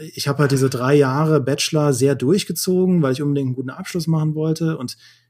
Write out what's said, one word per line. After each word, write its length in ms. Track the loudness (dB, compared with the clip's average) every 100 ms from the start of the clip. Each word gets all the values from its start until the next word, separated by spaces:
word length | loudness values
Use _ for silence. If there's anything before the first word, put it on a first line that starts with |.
| -16
ich 120 | -6 -4
hab 120 | 0
halt 140 | 2
diese 180 | 2 0
drei 240 | 0 2
Jahre 460 | 4 4 2 2 2
Bachelor 520 | 0 -2 -2 0 2
sehr 220 | 2 2
durchgezogen, 880 | 2 2 0 0 -4 -2 2 2 2
weil 100 | 2
ich 100 | 0
unbedingt 260 | -2 -2 -2
einen 80 | -4
guten 140 | -8
Abschluss 360 | -10 -8 -6 -2
machen 280 | 0 0
wollte 440 | -2 -2 -2 -2 -4
und 180 | -8 -12 -20 _